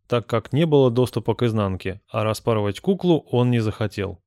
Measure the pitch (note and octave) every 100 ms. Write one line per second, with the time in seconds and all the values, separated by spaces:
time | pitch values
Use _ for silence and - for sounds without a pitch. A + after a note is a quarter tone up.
0 | - A#2+ - A2+ - C3 E3 D3 C3 A#2+
1 | B2 A#2+ A2+ G#2+ A#2+ A2 G2 F#2 F#2+ G2+
2 | _ A2+ G#2+ G#2+ - A2 G#2 G2 - F#3+
3 | F3+ D#3+ - A#2+ B2 A#2+ G#2+ - G#2+ -
4 | F#2+ F2